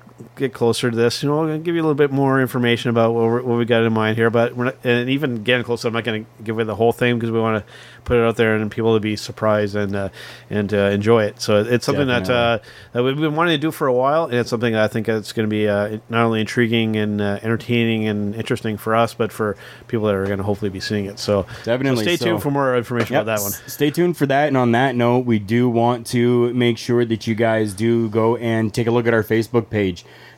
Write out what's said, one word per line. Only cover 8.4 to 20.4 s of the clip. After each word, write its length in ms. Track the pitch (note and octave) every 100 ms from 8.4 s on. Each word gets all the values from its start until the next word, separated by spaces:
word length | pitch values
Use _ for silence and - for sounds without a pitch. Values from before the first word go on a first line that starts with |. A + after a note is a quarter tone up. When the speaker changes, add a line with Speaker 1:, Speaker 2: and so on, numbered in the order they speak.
| A2+ A2
Speaker 1:
and 120 | G#2+
people 260 | A2+ A2+
to 60 | A2+
be 140 | G#2+
surprised 600 | G#2 - - A2 G#2+ G#2 G#2
and, 180 | G2+
uh, 140 | G2+ G2 - - - -
and, 240 | G#2 G2+
uh, 20 | G#2
enjoy 460 | G2+ G2+ G#2 A#2
it. 160 | G#2 -
So 180 | - G#2
it's 280 | A2 B2 -
something 220 | C#3 C3+
that, 160 | B2
Speaker 2:
Definitely. 100 | F#2+
Speaker 1:
uh, 240 | B2 A#2 A2+ - - -
that 80 | A#2+
we've 120 | B2+ C#3+
been 200 | D#3 D3+
wanting 180 | E3+
to 40 | D3+
do 120 | D#3
for 160 | - C#3+
a 60 |
while, 320 | B2 C3 D#3
and 100 | D#3+
it's 160 | A#2+ A#2+
something 220 | A#2 A#2
that 100 | A2
I 60 | G#2+
think 200 | A2+ G#2+
it's 220 | A2 G2+
gonna 140 | - G#2+
be, 220 | G#2+ G#2+
uh, 300 | G2+ G#2 A2 -
not 140 | A2+
only 160 | A#2 A2
intriguing 560 | G#2+ - A#2 A#2 A2 A2
and, 240 | G#2 G#2
uh, 180 | G2+ G2+
entertaining 640 | A2+ A2+ - A#2+ A#2 A2+ A2
and 260 | G#2 G#2
interesting 420 | A2 G#2+ A#2+ A2+ G#2+
for 200 | A2 A2
us, 180 | A#2
but 160 | - A2+
for 240 | - G#2+ G2 - - -
people 220 | A#2 G#2+
that 80 | G2
are 100 | G2
gonna 160 | G2